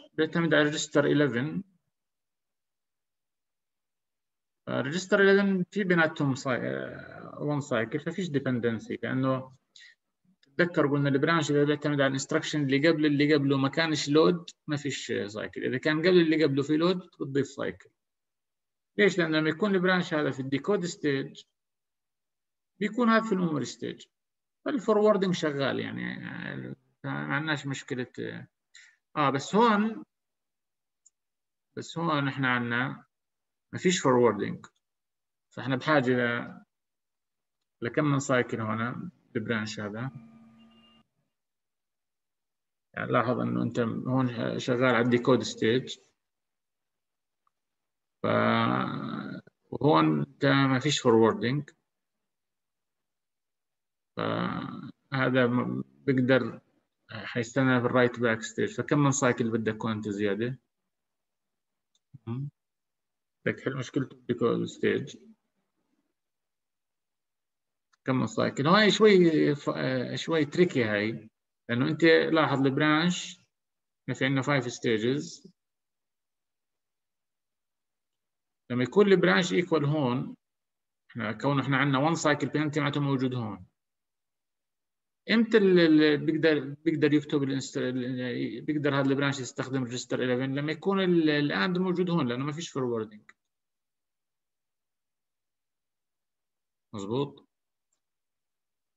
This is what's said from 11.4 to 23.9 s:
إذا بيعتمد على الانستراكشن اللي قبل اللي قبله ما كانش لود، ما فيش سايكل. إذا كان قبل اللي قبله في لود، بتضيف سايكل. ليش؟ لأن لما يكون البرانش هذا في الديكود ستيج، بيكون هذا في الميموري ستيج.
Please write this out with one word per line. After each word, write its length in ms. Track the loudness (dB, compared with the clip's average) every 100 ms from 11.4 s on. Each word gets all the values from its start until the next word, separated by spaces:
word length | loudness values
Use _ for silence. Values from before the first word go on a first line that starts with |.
| 2
إذا 120 | 2
بيعتمد 380 | 2 0 0 2
على 60 | 2
الانستراكشن 560 | 0 -2 -4 -2 -2
اللي 260 | 0 2 2
قبل 160 | 2 2
اللي 280 | 2 4
قبله 240 | 4 2 2
ما 120 | 0
كانش 400 | 0 0 -2 2
لود، 400 | 4 4 2 -4 -16 -8
ما 100 | -6
فيش 340 | -6 -6 -6 -6 -6
سايكل. 360 | -8 -10 -6
إذا 140 | -4 -2
كان 220 | -2 2
قبل 220 | 4 6
اللي 220 | 6 4
قبله 200 | 2 0
في 140 | 0 0
لود، 200 | 0 -2
بتضيف 500 | -8 -10 -4 -2 -4
سايكل. 420 | -6 -8 -10 -18 _ _ _ _ _ _ _ _ _ _ 0
ليش؟ 200 | 2 2
لأن 180 | 0 0
لما 140 | 0
يكون 260 | 0 0 2
البرانش 380 | 2 0 0
هذا 180 | -2 -2
في 80 | -4
الديكود 460 | -4 -4 -2 -2 -4
ستيج، 580 | -4 -2 -2 -6 -14 -20 _ _ _ _ _ _ _ _ _ _ _ _ -8
بيكون 300 | -6 0 2
هذا 140 | 2
في 80 | 2
الميموري 340 | 0 0 -2 -4
ستيج. 400 | -8 -10